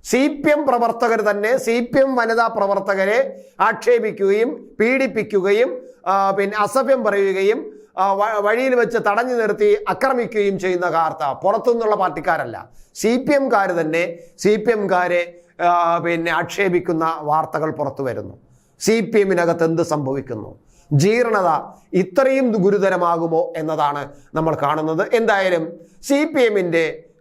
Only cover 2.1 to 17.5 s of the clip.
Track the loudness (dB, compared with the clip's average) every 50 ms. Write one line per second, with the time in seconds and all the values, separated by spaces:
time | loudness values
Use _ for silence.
2.1 | 2 0 0 0 2 2 0 0 0 -2 0 0 0 -2 0 -2 0 0 0 2
3.1 | 2 0 0 -2 -6 -16 -20 -20 _ 0 0 0 0 0 2 2 2 2 2 -2
4.1 | -4 -2 0 2 2 2 0 -2 -4 -10 -16 -20 -2 0 0 2 2 2 0 0
5.1 | -2 -4 -4 -2 -2 0 2 2 2 2 2 0 -2 -10 -12 -18 -20 _ -2 0
6.1 | 0 2 2 0 0 0 -2 -2 0 -2 -2 0 0 0 2 2 0 2 2 0
7.1 | 2 2 0 0 0 2 2 0 0 0 -4 -12 -16 -20 -20 _ _ -2 0 0
8.1 | 2 0 0 0 0 0 0 0 0 2 2 2 2 2 0 0 -2 0 0 0
9.1 | 0 0 0 -2 -2 -2 0 -2 0 2 2 2 2 2 0 -4 -2 0 0 0
10.1 | 0 -2 -2 -2 -2 0 0 0 -2 -2 -2 -2 -2 0 -2 0 0 0 0 -2
11.1 | -4 -4 -4 -4 -4 -2 0 0 0 2 0 0 0 2 0 0 0 0 0 -2
12.1 | -2 -2 -2 0 0 0 -2 -8 -10 -14 -16 -18 -20 -20 -20 _ _ -2 0 0
13.1 | 0 0 0 2 2 2 2 2 0 0 0 0 -2 -2 -2 -2 0 -2 -2 -2
14.1 | -6 -12 -18 -20 _ -2 0 0 0 2 2 0 0 0 0 0 0 0 0 0
15.1 | 0 -2 -2 -4 -10 -20 _ _ _ -2 0 2 2 2 2 2 0 0 0 -2
16.1 | -2 -2 -2 -2 -2 -2 -2 -4 -2 -2 0 0 0 0 0 0 -2 0 0 -2
17.1 | -2 -4 -2 0 0 0 0 -2